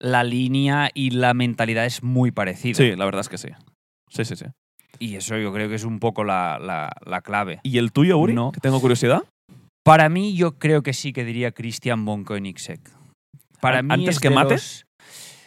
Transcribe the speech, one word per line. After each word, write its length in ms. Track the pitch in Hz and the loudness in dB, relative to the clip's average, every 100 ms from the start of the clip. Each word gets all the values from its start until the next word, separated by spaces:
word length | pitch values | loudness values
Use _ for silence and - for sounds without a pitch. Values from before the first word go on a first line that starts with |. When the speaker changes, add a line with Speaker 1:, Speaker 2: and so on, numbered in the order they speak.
Speaker 1:
la 220 | 127 123 | 0 2
línea 640 | 120 123 127 135 139 143 143 | 2 0 0 2 2 2 0
y 160 | 135 131 | -2 -2
la 240 | 123 123 | 2 2
mentalidad 500 | 123 123 113 113 113 | 2 0 0 -2 0
es 180 | 120 - | -2 -4
muy 260 | 123 127 123 | -2 2 2
parecida. 460 | 107 95 92 123 110 | 0 -4 -4 -2 2
Speaker 2:
Sí, 180 | 127 92 | 2 2
la 80 | |
verdad 160 | 98 98 | -2 -4
es 80 | 104 | -8
que 80 | 87 | -10
sí. 120 | - - _ _ _ _ _ | -14 -18 _ _ _ _ _
Sí, 160 | - | -8
sí, 120 | 113 90 | -6 -8
sí. 80 | - - _ _ _ - | -14 -18 _ _ _ -12
Speaker 1:
Y 160 | 117 98 | -10 -8
eso 200 | 101 110 | -6 -4
yo 160 | 104 | -4
creo 160 | 101 107 | -4 -6
que 60 | |
es 100 | 110 | -6
un 140 | 113 107 | -6 -4
poco 240 | 113 104 | -4 -2
la, 340 | 104 95 85 71 | -2 -2 -2 -6
la, 340 | 92 82 76 - | -6 -6 -8 -12
la 160 | - 92 | -10 -8
clave. 400 | - 104 98 82 | -4 -4 -4 -6
Speaker 2:
¿Y 120 | 139 120 | -4 0
el 120 | 117 | 0
tuyo, 240 | 139 170 165 | 4 4 4
Uri? 160 | 151 | 2
Speaker 1:
No. 200 | 117 120 | 0 -2
Speaker 2:
Que 80 | - | -2
tengo 200 | 135 135 | 0 2
curiosidad. 440 | 123 120 120 143 - _ _ - _ _ | 2 2 2 2 0 _ _ -20 _ _
Speaker 1:
Para 240 | - 160 156 | 8 8 8
mí, 260 | 180 208 180 | 2 -2 0
yo 220 | 175 139 | 0 0
creo 240 | 151 156 | 2 2
que 100 | 143 | 0
sí 200 | 127 143 | -4 -6
que 100 | 127 | -6
diría 260 | 117 117 123 | -6 -4 -4
Christian 540 | - 117 107 127 117 | -6 -10 -6 -4 -2
von 180 | 107 104 | -2 -4
Koenigsegg. 580 | 95 104 98 90 - 80 - _ _ _ _ - _ _ | -6 -8 -8 -10 -14 -16 -20 _ _ _ _ -20 _ _
Para 180 | 127 127 | 0 0
Speaker 2:
An-, 80 | 135 | 2
Speaker 1:
mí 60 | |
Speaker 2:
¿antes 220 | - 180 156 | 2 2 0
Speaker 1:
es 40 | |
Speaker 2:
que 80 | 139 | 2
Speaker 1:
de 60 | |
Speaker 2:
Mate? 200 | 135 139 | 4 4
Speaker 1:
los, 300 | 135 - - _ _ - - - - | 0 -4 -16 _ _ -20 -20 -20 -20